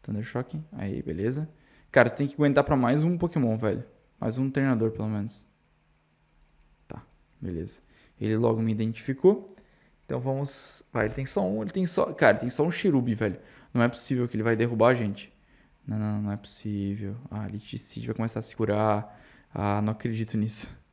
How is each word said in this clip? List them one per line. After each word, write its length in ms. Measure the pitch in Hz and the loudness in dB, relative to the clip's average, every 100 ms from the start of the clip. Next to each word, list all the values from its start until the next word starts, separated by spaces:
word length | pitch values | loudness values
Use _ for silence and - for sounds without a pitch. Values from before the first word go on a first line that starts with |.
Thunder 220 | - 104 | -6 -6
Shock. 360 | 113 120 127 156 156 | -4 -6 -6 -10 -10
Aí, 280 | - 98 - | -8 -6 -6
beleza. 460 | - 80 107 135 156 - _ _ _ | -6 -4 -2 -2 -8 -12 _ _ _
Cara, 180 | 135 120 | 6 6
tu 80 | - | 4
tem 100 | 143 | -2
que 60 | |
aguentar 300 | - 147 139 | 2 4 4
pra 120 | - 139 | 4 4
mais 280 | 120 143 | 4 4
um 120 | 160 175 | 2 2
Pokémon, 400 | 175 160 120 110 | 0 2 2 2
velho. 300 | 110 95 120 _ _ _ | 0 -2 -6 _ _ _
Mais 200 | 113 120 | -4 -2
um 100 | 135 | -2
treinador, 400 | 135 135 120 110 | 2 2 2 0
pelo 180 | 110 107 | -2 -4
menos. 400 | 107 107 - _ _ _ _ _ _ _ _ _ _ _ _ _ _ _ | -2 -6 -10 _ _ _ _ _ _ _ _ _ _ _ _ _ _ _
Tá, 180 | 113 - _ _ _ | -18 -18 _ _ _
beleza. 420 | 95 85 82 - _ _ _ _ | -8 -6 -8 -12 _ _ _ _
Ele 160 | 107 110 | 0 2
logo 240 | 117 113 | 2 2
me 100 | 113 | 0
identificou. 840 | 110 110 113 - 135 185 220 - - _ _ _ _ | 0 -2 -4 -6 4 4 4 -4 -20 _ _ _ _
Então 160 | - 127 | -8 -4
vamos, 640 | 131 135 139 - - - - | -2 -4 -6 -8 -10 -12 -6
vai, 140 | 120 110 | -2 -2
ele 80 | |
tem 120 | 113 135 | -2 -4
só 220 | - 185 | -2 -2
um, 140 | 208 | -2
ele 100 | 208 | -4
tem 140 | 190 175 | -2 0
só, 260 | - - | 2 0
cara, 260 | 156 135 101 | 6 6 6
tem 120 | 123 | 0
só 140 | - | 0
um 80 | 160 | 0
Cherubi, 440 | 170 202 139 120 107 | 2 2 2 2 0
velho. 240 | 107 87 - - - | -2 -4 -12 -20 -4
Não 80 | 123 | 2
é 60 | 120 | 2
possível 400 | 120 - 127 120 | 2 -4 -2 -2
que 80 | 110 | 0
ele 80 | |
vai 120 | 110 113 | 0 2
derrubar 340 | 120 117 117 | 2 6 6
a 40 | |
gente. 380 | 123 107 101 - _ _ _ _ _ - | 6 0 -6 -14 _ _ _ _ _ -6
Não, 100 | 107 | -4
não, 240 | 107 104 | -2 -2
não 80 | 104 | -4
é 40 | 101 | -6
possível. 800 | - - 110 101 98 101 101 110 139 | -10 -10 -6 -4 -4 -6 -8 -10 -10
Ah, 160 | 107 104 | -10 -8
Elite 320 | 104 - 113 | -10 -12 -10
Seed 280 | - 113 117 | -10 -8 -8
vai 80 | 113 | -4
começar 240 | 113 117 | -4 -4
a 20 | |
segurar. 800 | 113 - 107 104 107 104 107 - - - _ | -8 -4 0 2 2 2 -2 -18 -20 -20 _
Ah, 280 | - 101 104 | -4 0 0
não 120 | 107 | 0
acredito 420 | 113 117 113 110 113 | -2 -4 -4 -4 -2
nisso. 400 | 110 - - - _ | -2 -4 -8 -12 _